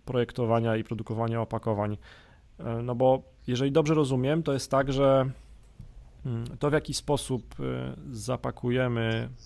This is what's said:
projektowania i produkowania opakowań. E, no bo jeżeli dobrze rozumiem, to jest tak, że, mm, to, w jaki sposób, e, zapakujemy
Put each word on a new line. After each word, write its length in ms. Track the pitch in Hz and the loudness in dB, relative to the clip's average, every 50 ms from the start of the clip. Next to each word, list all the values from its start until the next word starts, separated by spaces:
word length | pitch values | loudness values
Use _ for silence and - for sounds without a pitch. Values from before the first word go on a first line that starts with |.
| _ | _
projektowania 720 | - 127 123 120 117 - - 120 110 113 117 117 117 110 | -2 0 0 0 0 -2 -2 2 2 4 4 4 2 0
i 60 | 110 110 | 0 -2
produkowania 580 | - 120 107 110 - 113 110 117 113 113 117 | -4 -6 -8 -6 -6 -4 -2 -2 0 0 -2
opakowań. 560 | 113 - - 110 - 113 107 101 104 104 104 104 - - - - - - - - - - - - | -2 -2 -4 -4 -2 -2 0 0 0 -2 -4 -6 -10 -20 -20 -20 -20 -20 -20 -20 -20 -20 -18 -10
E, 220 | - 120 117 117 120 | -8 -6 -6 -4 -4
no 120 | 123 123 | -4 0
bo 280 | 120 131 131 131 135 - - - - - | 4 4 4 4 4 0 -10 -20 -12 -6
jeżeli 240 | - 123 120 135 143 | -4 -2 0 0 2
dobrze 220 | 139 160 156 147 160 | 4 4 4 4 4
rozumiem, 500 | 156 151 127 135 127 127 135 156 165 156 | 4 4 2 2 2 2 2 2 0 0
to 100 | 151 139 | 0 -2
jest 180 | 131 - - | -2 -2 0
tak, 220 | - 135 135 139 135 | 2 2 2 2 2
że, 360 | 135 139 135 135 135 131 135 131 - - - - - - - - - - - - - - - - - - | 4 6 6 6 6 4 2 -4 -10 -16 -20 -20 -20 -20 -20 -20 -20 -20 -18 -18 -20 -20 -20 -20 -10 -8
mm, 180 | 135 120 113 117 131 160 113 | -6 -4 -4 -6 -8 -6 -2
to, 100 | - 147 | 0 2
w 40 | 143 | 2
jaki 200 | 151 - - 131 | 2 0 -2 -8
sposób, 640 | - - - 147 135 - - 131 117 - - - - | -6 -2 -2 -2 -2 0 -4 -6 -6 -6 -10 -10 -8
e, 340 | 135 131 127 123 127 131 127 - - 143 | -6 -6 -4 -6 -6 -8 -10 -12 -12 -12
zapakujemy 1160 | 127 110 107 120 127 120 123 127 117 - - 120 123 127 127 123 120 117 113 113 113 113 117 131 127 - - | -12 -10 -6 -6 -6 -4 -4 -8 -8 -4 -2 0 0 2 2 0 0 0 0 0 0 -2 -4 -6 -10 -16 -18